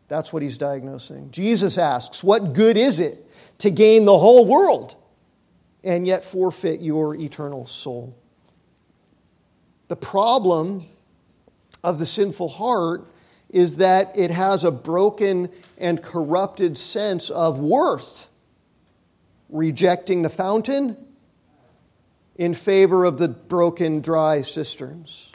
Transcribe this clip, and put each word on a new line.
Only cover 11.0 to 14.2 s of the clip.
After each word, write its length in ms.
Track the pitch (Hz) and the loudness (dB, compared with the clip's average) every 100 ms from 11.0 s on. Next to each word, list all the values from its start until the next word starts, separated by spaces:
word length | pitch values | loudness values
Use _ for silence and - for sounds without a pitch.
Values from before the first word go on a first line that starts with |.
| _ _ _ _ _ _ _ - | _ _ _ _ _ _ _ -8
of 160 | 175 156 | -6 -4
the 60 | 160 | -6
sinful 420 | - 202 160 160 | -4 -4 -4 -10
heart 580 | - 240 220 165 175 - _ _ _ _ | -6 -4 -2 -2 -6 -12 _ _ _ _
is 260 | 180 180 147 | 0 0 2
that 420 | 185 185 196 | 2 2 0
it 140 | 208 | -2